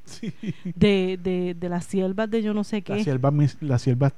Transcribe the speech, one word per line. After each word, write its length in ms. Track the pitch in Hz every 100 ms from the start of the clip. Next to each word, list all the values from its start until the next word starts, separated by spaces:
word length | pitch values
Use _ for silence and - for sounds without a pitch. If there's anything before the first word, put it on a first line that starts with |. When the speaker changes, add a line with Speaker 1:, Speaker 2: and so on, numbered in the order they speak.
Speaker 1:
Sí. 300 | - - - - 214 - 185
Speaker 2:
de, 440 | 170 208 196 185 185
de, 340 | 180 180 180 175
de 100 | 175
las 160 | 175 -
siervas 420 | 196 185 190 220
de 120 | 226
yo 100 | 214
no 120 | 214
sé 180 | 202 214
qué. 140 | - 202
Speaker 1:
Las 80 |
siervas 280 | 202 131 139
mis-, 240 | 147 147 -
las 180 | 151 123
siervas 320 | - 123 143